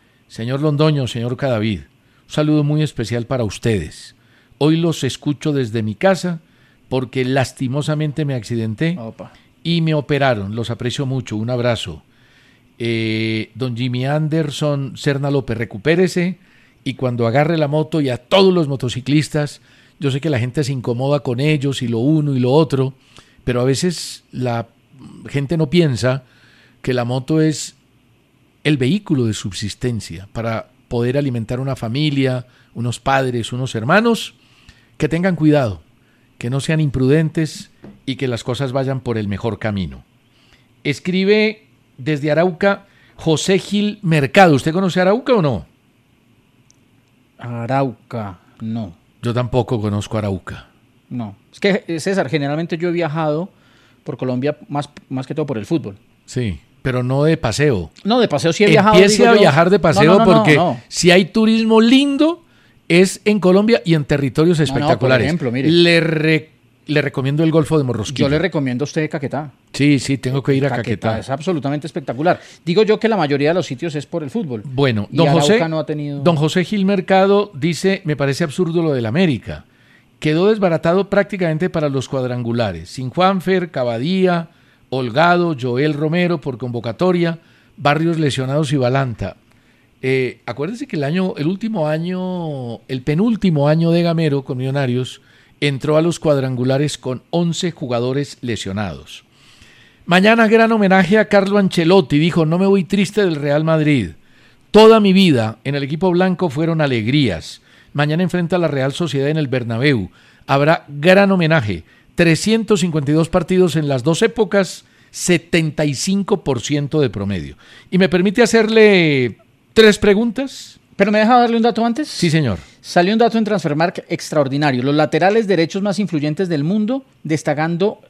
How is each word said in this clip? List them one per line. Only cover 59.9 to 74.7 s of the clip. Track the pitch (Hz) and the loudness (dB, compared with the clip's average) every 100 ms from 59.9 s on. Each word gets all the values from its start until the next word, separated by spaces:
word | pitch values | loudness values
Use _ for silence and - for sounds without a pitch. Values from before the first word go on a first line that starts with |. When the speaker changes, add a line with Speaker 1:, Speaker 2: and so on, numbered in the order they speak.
| 170 156 | 4 6
Speaker 2:
no, | 202 | 6
no, | |
no, | 226 | 8
Speaker 1:
porque | 220 202 147 | 6 6 4
Speaker 2:
no. | 175 120 - | 2 -2 -8
Speaker 1:
si | - 175 | 0 4
hay | 180 185 | 4 4
turismo | 226 220 226 220 220 | 2 2 2 4 6
lindo | 226 262 285 277 311 339 _ _ _ _ - | 6 6 4 2 0 0 _ _ _ _ 0
es | 170 190 - | 4 4 2
en | 208 208 | -2 2
Colombia | 180 190 214 233 | 4 4 4 2
y | - | 2
en | 160 | 0
territorios | 135 143 139 135 165 160 | 2 -2 0 0 2 2
Speaker 2:
No, | |
no, | 147 | 0
por | - | 0
Speaker 1:
espectaculares. | 147 110 131 127 104 | 0 2 2 2 2
Speaker 2:
ejemplo, | 165 135 | -2 -2
mire. | 123 143 | -2 2
Speaker 1:
Le | 170 170 170 | 4 4 4
re-, | 160 156 156 156 156 _ _ _ - | 2 0 0 0 -2 _ _ _ -4
le | 147 | -2
recomiendo | 139 - 135 147 | -2 -2 -2 0
el | 165 | 2
Golfo | 156 143 156 | 2 2 0
de | |
Morrosquillo. | 127 107 101 139 143 | 0 -2 -4 -2 0
Speaker 2:
Yo | |
le | 151 | 0
recomiendo | 180 165 135 123 | 0 -2 -2 -4
a | 143 | -4
usted | 165 156 | -4 -4
Caquetá. | 160 143 135 147 - _ | -6 -6 -8 -10 -16 _
Speaker 1:
Sí, | - 143 139 | -2 2 2
sí, | - 135 | 0 -4
tengo | 127 135 | -4 -4
que | 139 | 0
ir | 135 | 0
a | 139 | 0
Speaker 2:
Caquetá | 123 110 104 110 | -2 -4 -4 -2
Speaker 1:
Caquetá. | 110 | -4
Speaker 2:
es | 101 | -6
absolutamente | 135 175 165 139 147 - | -6 -4 -4 -4 -6 -8
espectacular. | - 139 120 165 151 - - | -10 -8 -2 -2 -2 -6 -10
Digo | 160 175 | -2 2
yo | 208 214 | 2 2
que | 220 | 0
la | 214 | 0
mayoría | 147 139 147 | 0 0 0
de | |
los | 180 - | 0 -2
sitios | 127 170 | -6 -8
es | 147 - | -8 -8
por | 170 | -8
el | 147 | -6
fútbol. | 226 170 113 | -6 -6 -8
Speaker 1:
Bueno, | 135 | -6